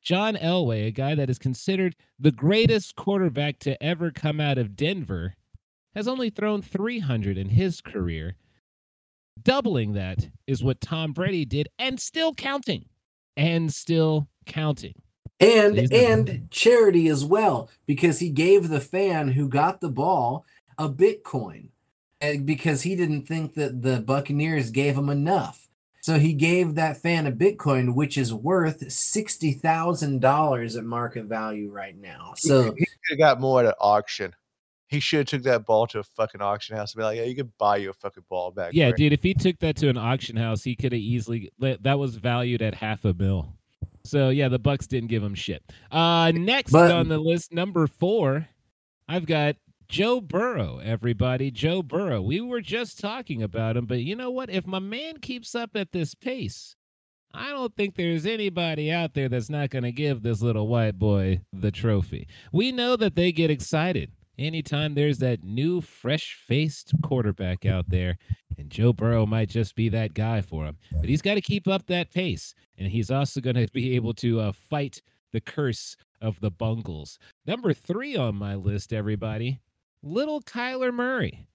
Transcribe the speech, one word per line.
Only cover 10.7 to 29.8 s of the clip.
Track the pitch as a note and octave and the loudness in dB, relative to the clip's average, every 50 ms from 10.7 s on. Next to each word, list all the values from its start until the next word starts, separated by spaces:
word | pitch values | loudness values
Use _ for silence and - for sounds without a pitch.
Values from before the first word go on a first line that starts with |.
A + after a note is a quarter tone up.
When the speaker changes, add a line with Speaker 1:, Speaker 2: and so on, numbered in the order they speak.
| B2+ - | -2 -2
Speaker 1:
Tom | - - E3 D#3+ D#3+ D#3 C3+ | -4 -8 -6 -4 -4 -4 -4
Brady | D3 F3+ G3 G3 F3 D3+ | -2 -2 -2 0 -2 -2
did | A#2+ C3 C#3+ D3+ - _ _ | -2 -2 -2 -2 -4 _ _
and | A#3+ C4 C4 B3 | -4 -4 -4 -4
still | - - _ D#4+ D#4+ D#4+ D4 | -8 -6 _ 0 0 0 0
counting. | - - C4+ C#4 C#4+ - - F3+ - - _ _ _ _ _ _ _ _ _ _ | -2 -6 -4 -4 -4 -4 -4 -6 -6 -6 _ _ _ _ _ _ _ _ _ _
And | - C#3+ E3 E3+ E3+ E3 D#3+ C#3+ | 0 2 2 2 2 0 0 -4
still | - - - E3 D#3+ D#3+ D#3 D#3 D3+ D3 - _ _ _ | -6 -2 0 2 4 4 4 4 2 0 -2 _ _ _
counting. | - - D#3 D#3 D#3 D3 - - A2 - - _ _ _ _ _ - _ _ | -10 -8 -4 -2 -2 -2 -2 -6 -16 -16 -18 _ _ _ _ _ -20 _ _
Speaker 2:
And, | F3 G#3+ A#3 A3 G#3 G#3 G#2 | 6 8 8 8 6 6 6
Speaker 1:
So | G#2 | 4
he's | A#2+ B2+ | 4 6
not | C3 A#3+ | 6 6
Speaker 2:
and | B3 A#3 A2+ - - - - - - - | 6 8 6 4 2 0 -2 -6 -10 -8
charity | - - - A3 B3 A#3+ A3+ G3+ F3+ E3+ E3 D#3+ | -4 4 6 8 8 10 8 8 8 6 6 6
as | D3+ C#3 C#3 | 4 2 2
well, | D3 F3 G#3 A3 G3+ C#3+ A#2+ - - - _ _ | 2 4 4 4 4 2 2 -4 -8 -16 _ _
because | - D3 C3+ - E3+ D#3+ - | -2 0 4 4 4 4 4
he | F3 F3 | 0 0
gave | C#3+ C3 D#3+ F3+ G3 G3+ F3 E3 | 0 2 6 8 8 6 6 4
the | D#3+ C#3+ | -2 -2
fan | C3 - - F#3 G3 G3 F3+ D#3+ D3+ C3+ B2+ | -2 -2 -2 0 2 2 2 0 0 0 2
who | C3+ D3 C3+ | 0 0 2
got | B2 C#3 D3+ F3 F#3 - | 2 2 2 2 2 -2
the | - E3 | -6 -6
ball | C3 A#2 C#3 F3 F#3 D#3+ B2 A#2 C3 D#3 - _ _ _ _ _ - | -2 0 2 2 2 2 2 0 -2 -4 -8 _ _ _ _ _ -8
a | - D3+ D3+ | -6 -4 -4
Bitcoin, | C3+ C3+ F#3 G#3+ A3 G#3 - - - C3+ A2 F#2 D#2 A#1 - - _ _ _ _ _ _ _ _ _ _ | 2 4 4 4 4 2 -10 -6 -6 -6 -6 -6 -12 -16 -20 -20 _ _ _ _ _ _ _ _ _ _
and | - D3 D3 C#3+ C#3 | -2 -2 -2 -2 0
because | C#3 D#3 C#3 - E3+ D3+ C3 - | 0 -2 0 2 0 0 0 0
he | E3+ F#3+ | -2 0
didn't | F3 F3+ D#3 D3+ D3 C3 | 0 0 0 0 -2 -2
think | - D#3+ D#3+ D#3 D3 - | -4 -4 -4 -4 -6 -4
that | D#3 D3 C3+ B2+ B2+ | -4 -4 -4 -4 -2
the | A#2+ C3 C3 A#2+ | 0 0 0 0
Buccaneers | A2 A#2 C3+ C#3 C#3 - C#3+ C#3+ D3+ D#3+ E3 D3+ B2+ A2+ | 0 0 0 0 0 -2 -2 0 0 0 0 0 -2 -2
gave | A2+ C#3 C#3 D3 C3+ C3+ | 0 0 2 2 2 0
him | C#3 C#3+ | 0 0
enough. | C#3+ C#3 C#3+ E3 F#3+ F3+ A2 E2+ - - - _ _ _ _ _ _ _ - | 0 0 2 2 2 2 0 -2 -10 -14 -20 _ _ _ _ _ _ _ -4
So | - E3 D3+ | 0 4 4
he | D3 D#3+ D#3+ | 4 4 4
gave | C#3 D3+ E3 F3 F3+ F3+ E3 D3+ | 2 2 4 4 4 4 2 2
that | D#3 D#3+ D#3 D3 - | 0 0 0 -2 -2
fan | - E3+ E3+ E3 D#3 | 0 0 2 2 0
a | C#3+ A#2+ | -2 0
Bitcoin, | A2 F3 G3 G#3 G#3+ - D3+ C#3 C3 B2 B2 B2 | 2 2 2 2 2 0 2 2 4 2 2 2
which | C3 D3+ C#3+ - C#3+ | 2 0 0 0 -2
is | C3 A#2 A2+ | -2 -2 -2
worth | G#2+ A2+ D3+ F#3 F#3+ E3+ D#3+ D3+ - C3+ B2+ - | -4 -2 0 2 2 2 0 -2 -4 -8 -4 0
sixty | - - - - G#3+ G#3+ - - - E3 D#3 C3+ | 0 2 4 2 2 0 -2 -4 -2 0 -2 -2
thousand | B2 - E3 D#3+ D#3+ | 0 0 0 0 2